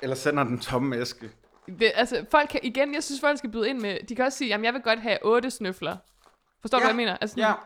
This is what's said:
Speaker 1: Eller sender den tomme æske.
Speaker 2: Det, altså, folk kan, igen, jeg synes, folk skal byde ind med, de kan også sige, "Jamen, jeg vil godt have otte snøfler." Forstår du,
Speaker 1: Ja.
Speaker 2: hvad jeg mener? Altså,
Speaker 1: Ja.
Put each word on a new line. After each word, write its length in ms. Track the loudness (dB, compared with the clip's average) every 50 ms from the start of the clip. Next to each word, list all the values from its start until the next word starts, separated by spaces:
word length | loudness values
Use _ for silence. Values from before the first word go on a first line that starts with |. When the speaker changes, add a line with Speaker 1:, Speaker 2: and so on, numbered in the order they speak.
Speaker 1:
Eller 140 | -6 -4 -4
sender 280 | -2 0 0 2 2 2
den 160 | 0 -2 -4
tomme 360 | -4 -2 -2 0 0 0 -2 -2
æske. 320 | -4 -6 -8 -12 -16 -20 -20 _ _ _ _ _ _ -14 -2 2
Speaker 2:
Det, 120 | 2 2 4
altså, 300 | 2 0 0 0 -4 0 2
folk 180 | 4 4 4 2
kan, 100 | 0 -4 -4
igen, 300 | -2 0 0 0 0 0
jeg 100 | -4 -4
synes, 180 | -6 -4 0
folk 160 | 0 0 0 0
skal 140 | -2 -6
byde 180 | -4 -2 -2 -2
ind 100 | -2 -2
med, 180 | -4 -4 -4 -6 -6 -6
de 60 | -2
kan 100 | 0 0
også 120 | 0 0 -2
sige, 100 | -2 -2
"Jamen, 180 | 0 0 2
jeg 80 | 0 0
vil 80 | 0
godt 180 | 2 0 0 2
have 180 | 2 0 0 0
otte 300 | 2 4 4 4 2 0
snøfler." 460 | -4 -4 -6 -6 -6 -6 -6 -8 -8 -8 -12 _ _ _ _ _ _ _ _ _ _ _
Forstår 160 | -4 0 2 4
du, 40 |
Speaker 1:
Ja. 40 | 4
Speaker 2:
hvad 40 | 4 4
jeg 20 | 2 0 0
mener? 100 | -2 -2
Altså, 140 | -4 -4 -2 2
Speaker 1:
Ja. 140 | 2 2 2 0 -2